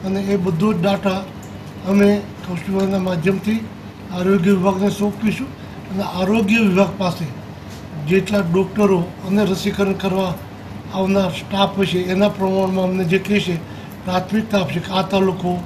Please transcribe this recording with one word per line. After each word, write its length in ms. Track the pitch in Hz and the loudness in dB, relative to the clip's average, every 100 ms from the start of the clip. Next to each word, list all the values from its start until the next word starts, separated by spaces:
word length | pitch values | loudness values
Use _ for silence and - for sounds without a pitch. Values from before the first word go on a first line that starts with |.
અને 160 | 190 196 | -2 -2
એ 160 | 196 196 | 0 0
બધો 360 | 180 165 214 | 0 2 0
જ 40 | 180 | 2
ડેટા 480 | 190 196 196 190 190 - - - - - 185 | 0 2 0 -2 -6 -14 -14 -14 -14 -10 2
અમે 320 | 202 202 202 202 - - | 6 6 4 -2 -12 -8
કૌશલ્યના 520 | 175 196 190 190 196 | -6 -2 0 2 0
માધ્યમથી 720 | 185 175 175 190 208 220 220 - - - - | 0 0 0 0 0 -2 -4 -12 -16 -16 -10
આરોગ્ય 380 | 180 185 196 175 | -2 2 4 4
વિભાગને 400 | 196 185 190 202 | 4 4 2 0
સોંપીશું 560 | - 202 202 220 175 269 - - - - | 0 -2 0 -2 -2 -6 -10 -14 -14 -8
અને 120 | 190 | -6
આરોગ્ય 560 | 196 180 185 220 196 226 | -4 -2 2 2 4 4
વિભાગ 300 | 208 180 196 - | 4 4 2 2
પાસે 260 | 185 170 151 123 - - - - - 156 147 | -2 -2 -6 -8 -14 -16 -16 -14 -12 -8 2
જેટલા 340 | 190 185 202 | 2 4 0
ડૉક્ટરો 600 | 175 180 190 202 202 185 | 2 2 2 2 4 4
અને 440 | 170 - 190 196 | 0 -6 0 2
રસીકરણ 480 | 196 190 202 190 196 | 2 0 -2 0 0
કરવા 420 | 180 190 190 185 - - - - - - | 0 0 0 -2 -4 -10 -16 -14 -14 -8
આવનાર 360 | 190 190 196 185 | -2 2 2 2
staff 500 | 160 - 196 196 196 | -2 -4 0 2 2
હશે 180 | 180 180 | 0 0
એના 300 | 180 185 208 | 0 2 2
પ્રમાણમાં 560 | - 190 190 190 185 | 2 0 2 2 2
અમને 200 | 185 185 | 0 0
જે 140 | 175 190 | 2 0
કહેશે 380 | 190 202 175 165 - - - - | 2 0 2 -4 -6 -12 -14 -10
પ્રાથમિકતા 540 | - 180 180 214 220 202 | -2 -2 0 -2 2 0
આપશે 220 | 175 165 | 0 -4
કે 120 | - | -2
આ 100 | 190 | -2
તાલુકો 600 | 180 196 190 170 175 175 | 2 2 2 2 -2 -2